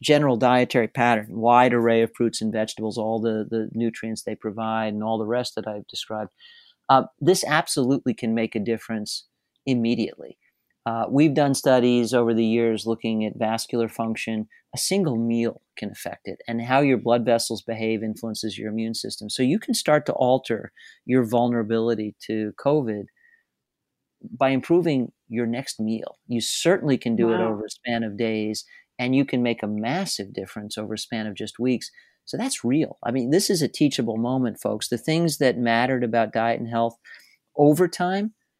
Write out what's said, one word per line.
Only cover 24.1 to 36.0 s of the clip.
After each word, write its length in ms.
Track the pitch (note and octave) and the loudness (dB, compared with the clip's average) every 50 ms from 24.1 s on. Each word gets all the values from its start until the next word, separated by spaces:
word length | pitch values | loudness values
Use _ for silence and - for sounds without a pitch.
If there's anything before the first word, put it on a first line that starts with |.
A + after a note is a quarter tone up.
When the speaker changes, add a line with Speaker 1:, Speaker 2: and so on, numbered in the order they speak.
| _ _ | _ _
Speaker 1:
by 280 | - - - B2+ C#3 C3+ | -20 -10 -4 0 2 2
improving 640 | C3+ C3 C3 - E3+ F3+ E3+ E3+ C#3+ C3 A#2 - - _ _ - | 2 2 2 2 2 2 4 4 2 0 0 -2 -6 _ _ -8
your 200 | A2+ A#2 A#2+ A2+ | -4 -4 -2 -2
next 320 | A#2 B2 C3+ - - - | -2 -4 -6 -8 -6 -4
meal. 400 | A2 A2 A2+ G#2+ - - - _ _ - | -4 -2 -4 -4 -6 -10 -14 _ _ -6
You 120 | A#2+ A#2 | -4 -4
certainly 600 | G#2+ - - - - E3 F#3+ - - D3+ C3 A2+ | -2 -2 -4 0 2 2 2 2 2 0 0 0
can 160 | - A#2+ A#2 | 0 0 0
do 160 | - A#2 A2+ | 2 2 2
it 80 | A2+ A2 | 2 2
Speaker 2:
Wow. 140 | A2 A2 G#2+ | 0 -2 -2
Speaker 1:
over 120 | G#2 G#2+ | -4 -8
a 40 | G#2+ | -10
span 340 | - - - B2 A#2 A2+ A2+ | -12 -12 -8 -6 -4 -4 -4
of 120 | A2 G2+ | -6 -6
days, 480 | G#2 A#2 A2 A2 A2 G#2+ G#2+ G#2+ - - _ - - _ _ _ - | -4 -4 -2 -2 -2 -2 -4 -4 -6 -10 _ -20 -20 _ _ _ -6
and 160 | B2 B2 C3 | -2 0 2
you 100 | C#3 C3+ | 2 2
can 160 | C3+ - B2 | 2 0 0
make 220 | A#2+ A#2+ A#2 - A2 | 0 0 0 -2 -4
a 40 | G#2 | -6
massive 640 | G#2+ G#2 G#2+ A#2+ D3 F#3 G3 - - - G2+ G2 - | -4 -4 -4 -2 -2 -2 -4 -4 -6 -8 -8 -8 -8
difference 440 | - F#2+ - - G#2+ G#2 G#2+ - G#2+ | -10 -10 -10 -10 -12 -12 -12 -10 -10
over 160 | G#2+ G2+ A2 | -8 -8 -8
a 60 | G#2 | -8
span 260 | - - A#2+ A2+ G#2+ | -8 -8 -8 -6 -6
of 80 | G#2+ G2 | -6 -8
just 240 | - A2 G#2 - - | -8 -10 -10 -6 -4
weeks. 320 | A#2+ B2+ B2+ A2 - - - _ - _ _ _ _ | -2 0 0 -2 -4 -8 -18 _ -20 _ _ _ _
So 120 | - - C#3+ | -10 -8 -6
that's 260 | A#3 C4+ - - - | -4 -4 -6 -4 -2
real. 360 | A#2+ C3 D#3+ D3 - - - - | 0 0 2 0 -2 -4 -8 -6
I 80 | A#2 | -4
mean, 200 | A#2+ C3+ A#2 B2 | -4 -2 0 2
this 180 | D3+ G3 G3+ - | 2 2 2 2
is 140 | G3+ E3 D3+ | 0 0 0
a 40 | A#2+ | 0
teachable 500 | - - D#3 C#3 - - A#2+ A2+ A2 A2+ | 0 2 0 2 2 0 -2 -2 -2 -2
moment, 440 | A#2 B2 C3 C3 B2+ A#2 G#2 - | -2 0 0 0 0 -2 -2 -4
folks. 260 | - G#2+ G#2+ G#2+ - - | -4 -4 -4 -4 -4 -4
The 100 | B2+ A2+ | -6 -4
things 400 | - - D#3 E3 E3+ D#3+ D3 - | -2 0 0 2 2 0 0 2
that 180 | D3 B2+ - B2 | 2 2 2 2
mattered 460 | A#2+ A#2 A2+ A#2 B2 C3 C3 B2 | 2 2 2 2 2 2 0 0